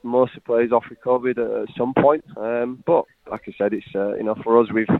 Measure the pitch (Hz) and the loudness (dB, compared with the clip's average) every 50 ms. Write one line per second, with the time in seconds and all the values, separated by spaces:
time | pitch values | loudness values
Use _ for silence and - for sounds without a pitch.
0 | - 120 120 127 127 120 - - _ - 120 117 120 113 120 117 - - 117 _ | -6 0 2 2 2 2 0 -16 _ -2 0 0 2 2 2 0 0 -2 -20 _
1 | - 123 127 127 120 127 123 120 117 110 107 110 107 - - - 120 127 135 - | -2 0 0 0 0 -2 -2 -2 -4 -4 -4 -6 -6 -8 -6 -4 -4 -2 0 4
2 | - 139 151 156 - - - - 107 113 120 120 120 123 127 131 - - 170 165 | 4 4 4 2 -2 -12 -12 -8 -6 -4 -2 -2 -4 -4 -6 -8 -2 2 2 2
3 | - _ _ _ _ - - - - - - - 101 104 104 101 - - - 98 | 2 _ _ _ _ -12 -12 -12 -12 -14 -6 -2 -2 0 0 -2 -6 -6 -4 -4
4 | 98 101 104 104 107 107 110 104 - 113 113 117 117 104 - 110 110 - - 165 | -2 -2 -4 -4 -4 -4 -4 -4 0 4 4 4 4 4 0 -2 2 2 0 0